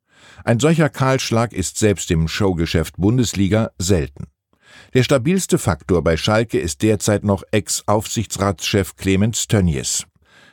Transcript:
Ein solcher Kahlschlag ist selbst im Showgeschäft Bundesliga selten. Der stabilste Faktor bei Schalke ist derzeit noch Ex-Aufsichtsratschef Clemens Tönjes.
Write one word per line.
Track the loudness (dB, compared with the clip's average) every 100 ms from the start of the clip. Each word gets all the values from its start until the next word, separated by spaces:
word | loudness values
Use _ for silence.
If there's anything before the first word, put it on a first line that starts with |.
| _ _ -20 -6
Ein | -2 2
solcher | 2 4 2
Kahlschlag | 0 0 0 0 -2 -2
ist | -4 -6 0
selbst | 2 2 0
im | 0 0
Showgeschäft | 0 0 0 0 0 -2 0
Bundesliga | 0 2 0 0 0 0 -2 -4
selten. | 0 0 -2 -8 -18 _ _ _ _ -20 -2
Der | 0
stabilste | 2 2 2 0 0 0
Faktor | 0 -2 0 0
bei | 2 0
Schalke | 2 0 0 -2
ist | -4 0
derzeit | 0 0 0 0
noch | 0 -2 -2
Ex-Aufsichtsratschef | -4 -2 -6 0 -2 -2 -6 -6 -2 -2 -2 -2 0 -2 -4
Clemens | 0 2 0 -2 0
Tönjes. | 2 2 0 -4 -6 -8 _ _ _ -20